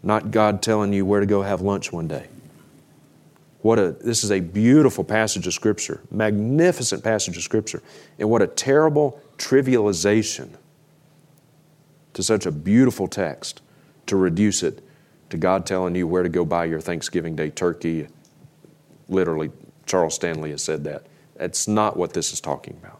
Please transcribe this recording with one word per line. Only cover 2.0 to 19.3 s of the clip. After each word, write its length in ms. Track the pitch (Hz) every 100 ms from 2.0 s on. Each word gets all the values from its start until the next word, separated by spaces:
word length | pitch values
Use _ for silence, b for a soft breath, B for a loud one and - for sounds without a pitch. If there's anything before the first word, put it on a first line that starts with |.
| 82
day. 180 | 76 - - - - - _ _ _ _ _ _ _ _ _
What 160 | 107 113
a, 140 | 92
this 320 | 73 117 113
is 80 | 104
a 80 | 98
beautiful 640 | 85 98 113 143 139 -
passage 420 | 87 107 110 101 87
of 80 |
Scripture, 460 | - 107 101 - - -
magnificent 960 | 98 107 104 110 143 175 170 120 98
passage 320 | 110 110 - 87
of 80 |
Scripture, 360 | - 110 107 - - B B B
and 100 | 107
what 140 | 113
a 60 | 95
terrible 720 | - - 143 160 147 147 - - -
trivialization 1120 | - 131 131 123 104 90 95 107 107 - - - _ _ _ _ _ _ _ _ _ _ _ _ _ _ _
to 100 | -
such 200 | 95 110
a 60 | 92
beautiful 560 | 76 82 110 131 - 95
text 560 | - 85 - - - _ b b b -
to 100 | 98
reduce 480 | 92 82 104 95
it 180 | 85 71 - b b b _
to 60 | 80
God 280 | 90 95
telling 300 | 92 92 92
you 140 | 90 87
where 160 | 92
to 40 | 87
go 160 | 87
buy 200 | 85 85
your 160 | 85 80
Thanksgiving 560 | 80 85 - 90 82 78
Day 140 | 78
turkey. 580 | - 87 80 82 80 76 _ _ _ - _ - _ _ _ _
Literally, 440 | 95 87